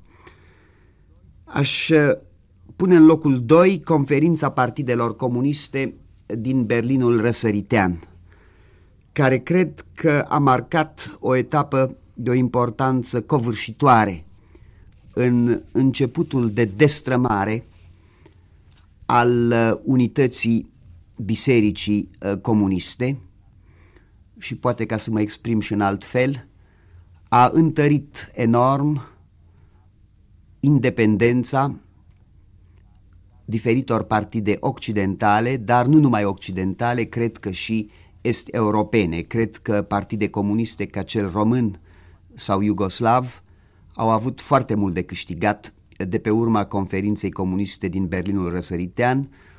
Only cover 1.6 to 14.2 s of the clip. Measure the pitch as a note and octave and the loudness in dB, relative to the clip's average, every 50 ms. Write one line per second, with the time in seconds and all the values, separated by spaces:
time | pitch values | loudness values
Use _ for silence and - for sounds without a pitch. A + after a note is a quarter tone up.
1.6 | C#3+ - - - - - D#3+ D3+ D3 C#3 - - - - _ _ _ _ _ _ | -2 -2 -4 -4 0 2 4 4 4 4 0 -2 -6 -14 _ _ _ _ _ _
2.6 | - - - - F#3 F#3 F3+ E3 D#3 D#3+ D#3+ D#3 - D3 C3 B2 A#2+ A2+ D#3 E3+ | -20 -16 -6 -2 2 6 8 10 10 8 8 6 4 2 0 0 4 6 6 6
3.6 | F3+ F#3+ G3 D#3 - - E3 D3 C#3 C3+ D3 C#3 D3+ E3+ E3 D#3 D3+ C3 - C3+ | 6 6 2 0 0 0 0 0 2 0 2 2 2 2 2 0 -2 -2 0 0
4.6 | B2+ A#2+ - - C3+ B2 A#2+ A#2+ A#2 A2+ A2 - C3+ B2 A#2+ B2 C3 C#3+ D3 - | -2 0 -2 -4 -2 -2 0 0 0 -2 -2 -4 -4 -2 -2 0 0 0 -2 -2
5.6 | - - - C3+ C3+ - - - - - - - _ - A2 A#2 G#2+ C3 C3 C3 | -4 -4 -4 -4 -4 -6 -8 -12 -20 -20 -20 -20 _ -10 -8 -6 -4 -2 -2 0
6.6 | A#2 G#2 B2 A#2 A2+ B2 C3+ C3 B2 A#2+ A#2+ A2 G#2+ A#2+ A2+ - - A2 G2+ G#2 | 0 0 0 0 0 0 0 2 2 2 2 2 2 0 0 0 -2 -2 -2 -2
7.6 | G2+ - B2 G#2+ F#2+ F#2 F2 E2 - - - - - - - _ _ - - - | -2 0 2 2 2 0 -2 -6 -12 -18 -20 -20 -20 -20 -20 _ _ -20 -20 -20
8.6 | _ _ _ _ _ _ _ _ _ _ - - C#3 C3 C3 B2 - - E3+ F#3 | _ _ _ _ _ _ _ _ _ _ -4 0 2 2 2 0 0 0 0 0
9.6 | F3+ D3+ - - - - - - - D#3+ D3 C#3+ - - - D3+ C#3+ C3 B2+ B2+ | 0 0 -4 -10 -20 -20 -8 -2 0 2 2 0 0 0 -2 0 2 2 2 2
10.6 | A#2+ - - C3 D#3 D#3 - - - - - - - B2 C3 B2+ A#2+ - D#3 D3 | 0 -2 -2 -2 -2 -2 -6 -14 -16 -16 -12 -6 -2 0 0 0 0 -2 -2 -4
11.6 | C#3 D3 C#3 C3 C3 C3 - - - - _ - A#2 B2 B2 B2+ B2+ B2 B2 B2+ | -2 0 0 0 0 0 -4 -10 -20 -20 _ -8 -2 0 0 2 0 0 0 -2
12.6 | A#2+ A#2+ G#2+ - C3 C3 C3 B2+ A#2 - B2 A#2+ - - D#3 C3+ A2+ A#2+ A2+ - | -2 -2 -2 -2 -2 -2 -2 -2 -4 -4 -6 -6 -2 0 -2 0 0 -2 -4 -6
13.6 | - A#2 A2 - C#3+ C3+ A#2+ A2 G#2+ G2+ F#2 D#2+ | -8 -12 -4 2 4 6 6 6 4 2 -2 -8